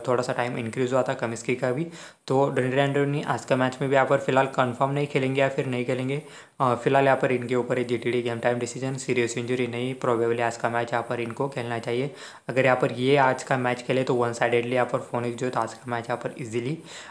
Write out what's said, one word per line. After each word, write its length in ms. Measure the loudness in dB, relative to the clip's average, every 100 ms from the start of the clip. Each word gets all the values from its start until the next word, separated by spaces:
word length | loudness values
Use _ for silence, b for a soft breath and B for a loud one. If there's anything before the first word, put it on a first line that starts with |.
| 0
थोड़ा 140 | 0
सा 100 | 0
टाइम 260 | -2 -2 -4
इंक्रीज 340 | -6 -2 0
हुआ 100 | 2
था 120 | 0
कमिंस्की 400 | -2 -4 -4 -4
का 160 | -2 0
भी। 140 | -2 -4 B B B -2
तो 220 | 2 2
रेंडर 240 | 2 0 2
एंटोनी 440 | 2 2 0 0
आज 220 | -2 -2
का 120 | 0 2
मैच 220 | 2 0
में 100 | 2
भी 60 | 4
यहाँ 100 | 4
पर 100 | 2
फिलहाल 280 | 4 4 4
कन्फर्म 440 | 2 0 2 0
नहीं 160 | 0 0
खेलेंगे 340 | 0 0 2
या 80 | 0
फिर 180 | 0 -2
नहीं 180 | -2
खेलेंगे। 380 | -2 -2 -2 -4 -8 B B B
अ, 140 | 0
फिलहाल 300 | 2 4 4
यहाँ 120 | 6 4
पर 160 | 2
इनके 220 | 0 0
ऊपर 240 | 0 0 -2
है 60 |
जीटीडी 380 | 0 -2 0 0
गेम 160 | -2 0
टाइम 200 | 0 0
डिसीजन, 380 | -2 -4 -6 -4
सीरियस 420 | -2 0 0 -2
इंजरी 280 | -4 -2 -2
नहीं, 280 | -2 -4 -2
probably 360 | 0 2 2 2
आज 160 | 0 0
का 120 | -2
मैच 240 | 0 0
यहाँ 140 | -2 -2
पर 120 | -4
इनको 280 | -4 -4 -4
खेलना 300 | -4 -4 -4
चाहिए। 320 | -4 -2 -4 B B B -4
अगर 160 | 2
यहाँ 120 | 4 4
पर 160 | 2
ये 240 | 0 4 6
आज 260 | 6 2
का 140 | 0 0
मैच 240 | 0 -2
खेले 220 | -2 0
तो 100 | 2
वन 180 | 2 2
साइडेडली 420 | 0 2 2 2
यहाँ 120 | 0 0
पर 120 | -2
फोनिक्स 400 | -4 -4 -4 -4
जो 80 | -2
है 60 |
तो 80 | -2
आज 140 | -2
का 160 | -6 -6
मैच 140 | -6
यहाँ 120 | -4 -4
पर 180 | -6 -8
ईजीली 380 | -6 -4 -4 -6 B B B